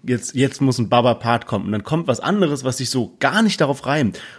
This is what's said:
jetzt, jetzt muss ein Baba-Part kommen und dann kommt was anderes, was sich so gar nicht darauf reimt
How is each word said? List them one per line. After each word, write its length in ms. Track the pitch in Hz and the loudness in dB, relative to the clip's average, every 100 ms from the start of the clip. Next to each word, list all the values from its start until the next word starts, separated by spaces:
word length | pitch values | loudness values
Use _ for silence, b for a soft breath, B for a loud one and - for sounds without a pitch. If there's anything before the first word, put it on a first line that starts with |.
jetzt, 300 | - 120 - | -4 -2 -2
jetzt 280 | 127 135 - | 0 0 2
muss 160 | 135 123 | 0 2
ein 100 | 104 | 2
Baba-Part 580 | 120 120 113 117 117 - | 4 4 2 0 -2 -2
kommen 200 | 104 92 | -6 -2
und 80 | |
dann 100 | 107 | -4
kommt 240 | - 156 - | -2 -2 0
was 140 | 113 | -2
anderes, 420 | 147 208 170 143 | 0 0 0 0
was 140 | 127 120 | -4 -4
sich 120 | 127 | -2
so 280 | 131 110 - | -2 -4 -2
gar 220 | 135 190 | 0 2
nicht 180 | 220 - | 2 2
darauf 260 | 147 139 131 | 0 0 -2
reimt 320 | 151 113 - B | 0 0 -2 B